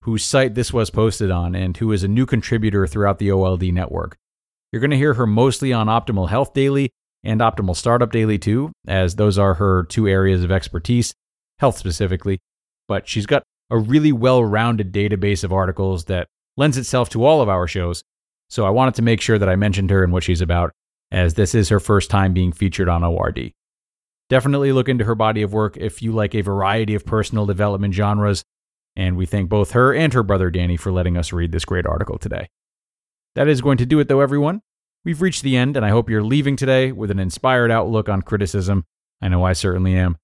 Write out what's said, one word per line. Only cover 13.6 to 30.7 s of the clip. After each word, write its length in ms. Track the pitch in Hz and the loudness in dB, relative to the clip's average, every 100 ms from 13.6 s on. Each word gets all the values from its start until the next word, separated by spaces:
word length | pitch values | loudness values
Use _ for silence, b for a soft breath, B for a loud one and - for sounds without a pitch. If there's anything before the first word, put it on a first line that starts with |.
| _ | _
a 60 | 117 | -2
really 320 | 107 143 151 | 2 2 4
well-rounded 800 | 127 123 127 113 104 117 113 95 | 2 2 4 2 0 0 -2 -4
database 520 | 101 101 101 101 101 | -2 -2 0 0 -2
of 100 | 92 | -2
articles 520 | 95 92 92 95 92 85 | -2 -2 -2 -2 -2 -4
that 220 | 90 90 _ _ - | -6 -6 _ _ -2
lends 200 | 147 131 | 0 0
itself 320 | 123 131 120 | -2 -2 -2
to 160 | 117 131 | 2 4
all 160 | 156 | 4
of 80 | 113 | 2
our 180 | 95 90 | 0 -2
shows, 360 | 98 87 87 _ _ _ _ _ | -4 -4 -6 _ _ _ _ _
so 160 | - 101 | -2 0
I 40 | |
wanted 260 | 110 131 127 | 2 2 2
to 60 | |
make 200 | 117 113 | 0 0
sure 180 | - 110 | 2 2
that 100 | 98 | 2
I 60 | 92 | 2
mentioned 340 | 104 98 95 | 0 0 2
her 140 | 98 | 2
and 80 | 92 | 2
what 120 | 90 | 0
she's 180 | 87 85 | 0 -2
about, 300 | 85 87 87 _ _ _ _ | 0 0 -2 _ _ _ _
as 240 | 95 90 | 0 0
this 220 | 82 101 113 | 2 2 2
is 140 | 101 | 2
her 100 | 104 | 0
first 320 | - 104 - | 2 0 2
time 220 | 101 95 | 0 2
being 180 | 92 90 | 2 0
featured 380 | 82 98 82 87 | 0 -2 0 0
on 140 | 87 | 0
O 140 | 85 85 | 0 0
R 140 | - | -4
D. 240 | - 62 _ _ _ _ _ _ _ _ | -4 -10 _ _ _ _ _ _ _ _
Definitely 440 | 131 131 143 139 | 0 2 0 2
look 160 | 131 123 | 2 2
into 160 | 127 107 | 0 0
her 100 | 110 | 0
body 260 | 110 107 | 0 0
of 120 | 104 | -2
work 240 | 107 107 - | 0 -2 -4
if 240 | 95 - | -8 -6
you 100 | 113 | -4
like 240 | 110 104 113 | -2 -2 -2
a 60 | |
variety 540 | 101 98 98 107 107 104 | -2 -2 0 0 -2 -4
of 100 | - | -2
personal 400 | 110 104 110 101 | -4 -2 -2 -2
development 480 | 95 104 98 101 | 0 -2 0 -2
genres, 500 | 92 104 104 104 98 - _ _ _ _ - | 0 0 0 0 -2 -6 _ _ _ _ -4
and 200 | 92 92 | -2 -2
we 100 | 92 | -2
thank 240 | 104 90 | -2 0
both 220 | 104 98 | 0 0
her 220 | 120 127 | 2 2
and 200 | 143 160 | 2 0
her 100 | 123 | 0
brother 260 | 101 98 92 | 0 0 0
Danny 260 | 87 87 | 0 -2